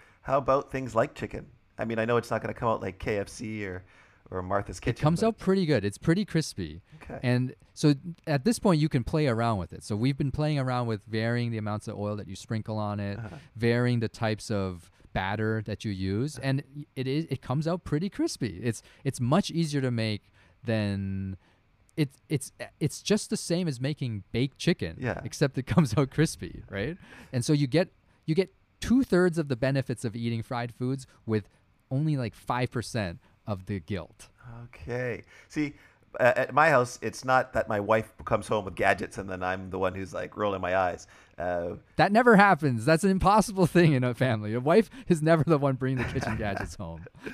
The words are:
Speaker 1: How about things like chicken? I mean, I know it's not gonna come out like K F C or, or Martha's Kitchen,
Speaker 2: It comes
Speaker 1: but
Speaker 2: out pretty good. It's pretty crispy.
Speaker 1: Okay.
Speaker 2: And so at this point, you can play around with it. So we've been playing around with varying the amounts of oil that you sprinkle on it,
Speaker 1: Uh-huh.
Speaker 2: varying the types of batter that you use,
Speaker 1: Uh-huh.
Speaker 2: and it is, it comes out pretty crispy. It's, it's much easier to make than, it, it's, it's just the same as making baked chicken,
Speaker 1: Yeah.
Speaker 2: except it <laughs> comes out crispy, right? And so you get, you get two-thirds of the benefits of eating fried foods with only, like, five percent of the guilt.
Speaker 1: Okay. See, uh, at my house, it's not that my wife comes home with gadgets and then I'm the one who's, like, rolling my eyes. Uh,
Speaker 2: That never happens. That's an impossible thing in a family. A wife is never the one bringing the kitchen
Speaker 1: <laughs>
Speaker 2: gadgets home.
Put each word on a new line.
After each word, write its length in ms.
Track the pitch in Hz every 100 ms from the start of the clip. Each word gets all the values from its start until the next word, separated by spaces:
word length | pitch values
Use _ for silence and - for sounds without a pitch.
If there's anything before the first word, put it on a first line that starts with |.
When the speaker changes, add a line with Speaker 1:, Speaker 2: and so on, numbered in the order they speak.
| - _
Speaker 1:
How 160 | - 135
about 320 | 131 135 -
things 220 | 135 127
like 220 | 113 147 -
chicken? 320 | 107 - - - _ -
I 60 | 113
mean, 120 | 113
I 80 | 113
know 120 | 120
it's 120 | -
not 120 | 113
gonna 100 | 107
come 160 | - 120
out 120 | 110
like 160 | 104 -
K 180 | - 104
F 100 | 98
C 360 | - 110 110 101
or, 180 | 90 - - - _ -
or 140 | 92
Martha's 360 | 90 98 101 92
Kitchen, 200 | - 117
Speaker 2:
It 20 |
comes 200 | 151 170
Speaker 1:
but 60 | 220
Speaker 2:
out 80 | 220
pretty 260 | - 196 160
good. 180 | 131
It's 140 | 101 -
pretty 260 | - 170
crispy. 600 | 214 165 - - 80 82 - -
Speaker 1:
Okay. 180 | - -
Speaker 2:
And 320 | 127 123 127 - -
so 220 | - 151 139 170 - -
at 180 | 143 175
this 140 | 240
point, 200 | 208 160
you 100 | 151
can 140 | 135
play 220 | 113 160 147
around 320 | 113 117 107
with 160 | 82
it. 100 | 87
So 120 | - 104
we've 240 | 131 139
been 100 | 143
playing 300 | - 151 147
around 260 | 131 123 117
with 160 | 107 107
varying 420 | 110 113 120 117
the 80 | 110
amounts 300 | 107 104 -
of 100 | 101
oil 180 | 104 104
that 100 | 92
you 80 | 95
sprinkle 420 | - 110 107 107
on 220 | 104 104
it, 180 | 101 104
Speaker 1:
Uh-huh. 180 | 110 - - 107
Speaker 2:
varying 460 | 117 120 123 120
the 60 | 110
types 420 | - 110 107 -
of 400 | 104 95 87 - _ -
batter 480 | - 95 107 110 110 107
that 180 | 101
you 80 | 110
use, 460 | 95 95 101 143 -
Speaker 1:
Uh-huh. 100 | 135
Speaker 2:
and 160 | 135 139 143 147 -
it 100 | 131
is, 180 | 143 165
it 120 | 135
comes 260 | - 135 160
out 160 | 180
pretty 260 | - 147 196
crispy. 520 | - 320 - 110 85
It's, 180 | 120 110 - _
it's 160 | 135 -
much 320 | 123 170 -
easier 300 | 156 160 143
to 100 | 131
make 400 | 117 110 104 _ _ _ _
than, 720 | 113 110 101 98 98 95 95 95 _ _ _ _ _ -
it, 120 | 143 _ -
it's, 240 | 151 - - 117 -
it's 220 | 156 -
just 280 | - 208 -
the 60 | 226
same 300 | - 175 175
as 140 | 123
making 420 | 139 151 127 107 -
baked 260 | 117 135 -
chicken, 380 | - - 85 -
Speaker 1:
Yeah. 200 | 123 - -
Speaker 2:
except 320 | - 143 135
it 60 | 127
<laughs> 80 | -
comes 220 | 139 -
out 140 | 135
crispy, 520 | - 160 - 87 - -
right? 260 | 98 120 180 - - -
And 100 | 127
so 80 | 123
you 140 | 147 139
get, 220 | 151 185 _ _ _ -
you 100 | 160
get 180 | 185 _ _ -
two-thirds 580 | - 247 254 180 180 165
of 100 | 143
the 60 | 120
benefits 480 | 131 139 127 123 120
of 100 | 117
eating 260 | 117 117
fried 300 | - 123 120
foods 320 | - 127 135 - _ -
with 240 | 110 - _ _ _ -
only, 260 | 131 156 143
like, 180 | 117
five 380 | - - 123 127
percent 480 | 127 - 120 92 87 _ _ -
of 200 | 95 92
the 140 | 101
guilt. 480 | 78 98 78 - - _ 123 117 120
Speaker 1:
Okay. 580 | - - 120 127 104 - - -
See, 240 | 156 147 - - _ _ -
uh, 140 | 123 -
at 180 | 131
my 160 | 131 160
house, 280 | 135 123 -
it's 220 | 113 - 127
not 280 | 127 120
that 140 | 113 -
my 100 | 104
wife 340 | 101 110 110 - -
comes 220 | 110 101
home 180 | 107 95
with 100 | 87
gadgets 420 | 98 95 - -
and 120 | 98
then 140 | 92
I'm 260 | 90 95 95
the 100 | 92
one 140 | 92
who's, 200 | 92 92
like, 240 | 90 92 -
rolling 240 | 104 95
my 140 | 90 92
eyes. 300 | 90 82 - - - -
Uh, 380 | 90 87 85 90 - -
Speaker 2:
That 140 | 175
never 240 | 214 247 196
happens. 480 | 202 165 147 117 120
That's 180 | 160
an 60 | 196
impossible 540 | 190 185 214 - 190 180
thing 260 | 175 175
in 100 | 131
a 100 | 123
family. 400 | 117 131 110 104
A 60 | 117
wife 300 | 131 190 220 269 -
is 140 | 165
never 220 | 156 165
the 140 | 147 151
one 180 | 139 131
bringing 220 | 131 131
the 120 | 120
kitchen 260 | 127 117 110
Speaker 1:
<laughs> 0 |
Speaker 2:
gadgets 380 | 104 98 - -
home. 300 | 85 82 82 - -